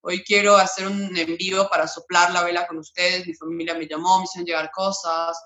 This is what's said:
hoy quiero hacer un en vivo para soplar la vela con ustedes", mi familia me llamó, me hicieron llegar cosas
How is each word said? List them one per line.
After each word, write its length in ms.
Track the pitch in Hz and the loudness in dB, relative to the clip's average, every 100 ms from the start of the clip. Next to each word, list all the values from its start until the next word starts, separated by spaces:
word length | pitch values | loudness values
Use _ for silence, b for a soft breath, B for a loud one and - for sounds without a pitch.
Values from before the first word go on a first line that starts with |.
hoy 220 | 175 185 | -4 -6
quiero 340 | - 202 202 202 | 0 2 6 6
hacer 300 | 185 - 190 | 6 0 -4
un 280 | 202 196 180 | -4 -4 -4
en 220 | 165 170 | -4 -4
vivo 300 | 185 190 196 | -2 0 2
para 180 | 165 160 | 2 0
soplar 440 | - - 180 175 | -6 0 4 4
la 120 | 165 | 2
vela 220 | 175 175 175 | 0 -2 -4
con 100 | 160 | -8
ustedes", 480 | 156 180 180 185 175 | -10 -2 0 0 -6
mi 60 | 165 | -10
familia 400 | 160 170 165 165 | -8 -6 -6 -6
me 120 | 151 | -6
llamó, 300 | 156 180 190 | -2 2 2
me 40 | 185 | 2
hicieron 200 | 180 175 | -8 -4
llegar 240 | 160 156 | -4 -4
cosas 640 | - 190 190 170 165 165 165 | -2 -4 -2 -2 -2 -2 -6